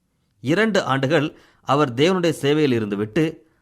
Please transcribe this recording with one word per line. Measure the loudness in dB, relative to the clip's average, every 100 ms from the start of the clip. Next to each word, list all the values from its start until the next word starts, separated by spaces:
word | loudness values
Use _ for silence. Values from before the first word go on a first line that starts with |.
| _ _ _ _
இரண்டு | -2 0 0 0
ஆண்டுகள் | 0 -2 0 0 -2 -8 _ _
அவர் | -2 0 0
தேவனுடைய | 2 2 2 0
சேவையில் | -2 0 2 2
இருந்துவிட்டு | 0 -2 -4 -2 -2 -2 -4 _ _